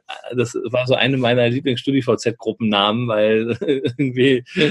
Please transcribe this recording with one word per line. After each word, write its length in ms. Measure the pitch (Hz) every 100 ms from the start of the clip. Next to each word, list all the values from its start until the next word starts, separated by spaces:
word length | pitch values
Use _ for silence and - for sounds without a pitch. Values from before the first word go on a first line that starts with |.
| - - - 123
das 180 | 120 -
war 240 | 110 123 127
so 60 |
eine 240 | 131 117 135
meiner 300 | 120 123 120
Lieblings-Studi-V-Z-Gruppennamen, 1600 | 123 143 117 - 135 123 107 120 107 110 104 110 104 101 113 123
weil 500 | 107 107 110 117 117
<laughs> 340 | - 135 143 123
irgendwie, 460 | 139 123 131 127 123 185 147